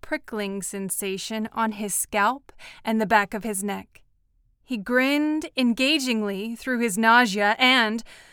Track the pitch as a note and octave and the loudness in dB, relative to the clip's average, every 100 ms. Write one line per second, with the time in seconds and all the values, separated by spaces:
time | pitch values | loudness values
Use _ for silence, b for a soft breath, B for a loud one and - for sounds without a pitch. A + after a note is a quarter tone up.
0 | - D4+ - G#3+ G3+ G3 F3+ G3 F#3+ - | -8 -8 -6 -6 -6 -6 -8 -8 -6 -6
1 | G3+ F#3+ - A3 G#3+ A3+ A3+ G3+ G#3 - | -6 -6 -6 -6 -6 -2 -4 -2 -6 -4
2 | - G#3 G#3 C4+ _ - B B - A3 | -2 2 2 0 _ -20 B B -2 0
3 | G#3 A3 G3+ G#3+ G#3+ G3 G3 F#3+ F#3+ _ | 4 2 2 -4 -6 -4 -4 -6 -10 _
4 | _ _ _ _ _ _ - A#3+ F#3+ B3 | _ _ _ _ _ _ -8 -8 0 2
5 | C4+ D4 D4+ D#4 E4 - B3 A#3 C4+ D#4 | 2 2 0 -2 -4 0 2 4 2 2
6 | B3+ A3 G3+ G3 A3 A#3 C4+ A#3+ A#3+ F#3 | 0 -2 -2 -4 -6 -8 -4 -2 0 2
7 | A3+ A#3 A#3+ G3+ G3+ A3 B3+ C4 A3 A3+ | 6 6 6 2 0 4 4 4 2 -2
8 | - b b | -10 b b